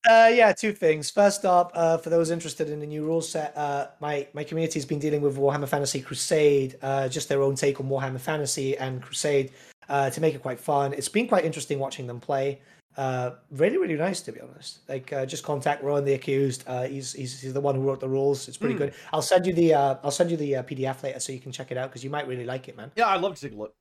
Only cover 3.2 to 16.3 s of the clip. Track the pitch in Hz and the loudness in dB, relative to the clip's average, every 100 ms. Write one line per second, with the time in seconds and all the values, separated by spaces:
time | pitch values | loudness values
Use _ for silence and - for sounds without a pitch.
3.2 | 160 165 151 - 147 139 139 - 147 147 | -2 -4 -6 -4 -4 -2 -6 -6 -4 -4
4.2 | 143 147 147 160 160 160 131 147 151 147 | -4 -10 -6 -2 -2 -2 -4 -2 0 2
5.2 | 143 135 139 143 139 143 139 139 131 131 | 0 2 2 2 -2 -2 -2 -4 -8 -8
6.2 | - 160 147 143 131 131 135 139 135 147 | 0 4 6 6 2 -4 -2 -2 -2 -4
7.2 | - 139 139 135 143 139 131 135 131 127 | 0 2 2 2 0 0 -4 -4 -4 -6
8.2 | - 151 139 - 135 - 131 127 - - | -4 -2 -2 -2 -2 -2 -4 -8 -10 -4
9.2 | 151 143 135 - - _ - 143 135 131 | 0 2 0 -8 -20 _ -4 -2 0 2
10.2 | 160 139 135 123 - 143 139 139 - 208 | 0 0 -8 -8 0 0 0 -4 -2 -2
11.2 | 254 196 160 151 135 143 135 - 123 120 | 2 2 2 -4 -6 -4 -4 -6 -10 -10
12.2 | - 139 139 135 _ _ _ - 135 127 | -4 -2 -2 -6 _ _ _ -6 -4 -2
13.2 | 123 120 _ 135 175 330 349 151 170 202 | -4 -8 _ 2 2 2 0 0 -2 -4
14.2 | - 113 123 135 - - - 139 131 143 | -10 -14 -18 -18 -18 -18 -8 -8 -6 -6
15.2 | 131 160 - 147 147 147 139 143 139 135 | -4 -6 -6 -2 -2 -2 0 0 2 0
16.2 | 139 | 0